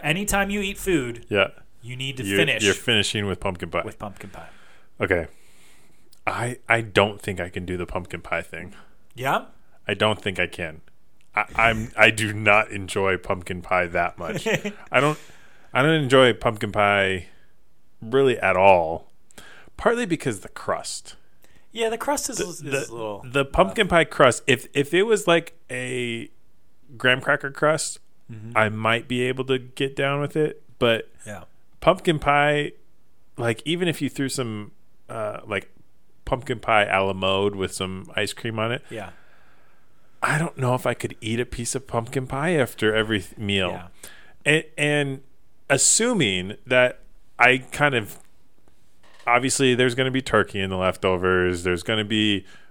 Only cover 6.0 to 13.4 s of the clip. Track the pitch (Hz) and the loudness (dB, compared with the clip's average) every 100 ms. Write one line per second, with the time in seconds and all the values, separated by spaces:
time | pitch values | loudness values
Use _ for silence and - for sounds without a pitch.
6 | - - - 101 123 123 - 117 110 101 | -20 -8 -6 -4 -6 -6 0 0 4 4
7 | 101 101 - 90 87 - 90 90 85 92 | 4 2 -8 -6 -6 -6 -6 -6 -4 -8
8 | 87 87 - 85 - 82 87 - - - | -8 -10 -6 -6 -6 -12 -14 -16 -20 -20
9 | - - 131 190 - - - - - 101 | -18 -6 -2 -2 -4 -20 -20 -12 -6 0
10 | 107 104 104 92 87 - 85 76 - - | 2 0 -4 -2 -4 -4 -10 -10 -18 -20
11 | - - - 107 107 - 113 110 107 110 | -20 -20 -6 -4 -2 2 2 2 -2 4
12 | 113 110 110 104 107 104 107 104 92 104 | 4 4 -2 0 4 4 4 -6 -6 -2
13 | 95 92 - 95 | 0 0 -2 -6